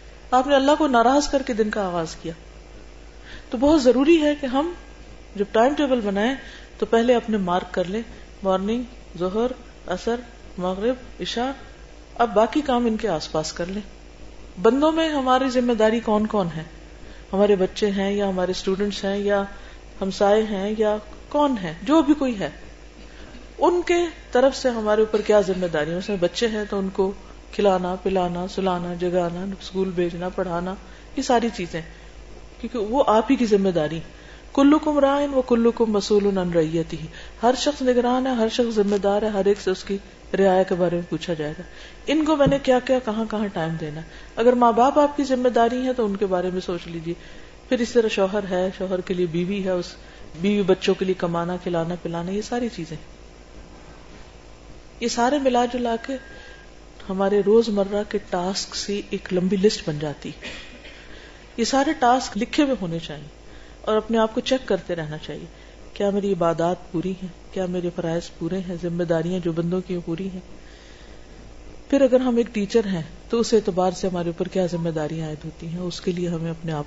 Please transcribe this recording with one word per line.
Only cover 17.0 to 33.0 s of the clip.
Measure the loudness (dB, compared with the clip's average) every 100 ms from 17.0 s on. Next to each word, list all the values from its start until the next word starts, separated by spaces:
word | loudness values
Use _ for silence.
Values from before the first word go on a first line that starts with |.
| -18 -18 -4
ہمارے | 2 4 4
بچے | 2 0 0
ہیں | 0 0
یا | 0 0
ہمارے | 0 -2
اسٹوڈنٹس | -2 -2 -2 -2 -2
ہیں | -4 -2
یا | 0 0 -2 -8 -18 -20 -16 -6
ہمسائے | -4 2 4 4
ہیں | 2 -2 -2 0
یا | 0 0 -6 -18 -4
کون | 0 2 0
ہے، | -6 -6
جو | 2 4
بھی | 4
کوئی | 2 0 -2
ہے، | -6 -8 -18 -20 -20 -20 -20 -20 -20 -18 -16 0
ان | 2 4 2
کے | 0 0 -6 -2
طرف | 4 4 4
سے | -2
ہمارے | 0 2 2
اوپر | 4 2
کیا | 4 4
ذمہ | 4 0 -2
داری | -2 -2
ہے؟ |
اس | -4 -4
میں | 0
بچے | 0 0 -2
ہیں | -2 -4
تو | -4
ان | -2
کو | 0 -2 -4 -14 -20 -10
کھلانا، | 0 2 2 0
پلانا، | -4 0 0 0 -2 -6
سلانا، | -2 -2 -2 -4
جگانا، | -4 0 0 0 -4 -8 -10
اسکول | -8 -4 -2
بھیجنا، | -2 -4 -4 -6
پڑھانا، | -4 -4 -4 -6 -8 -14 -20 -12 -4
یہ |
ساری | 2 2 2 -4
چیزیں، | -8 -8 -12 -16 -20 -20 -20 -20 -20 -14
کیونکہ | -8 -4
وہ | -2 0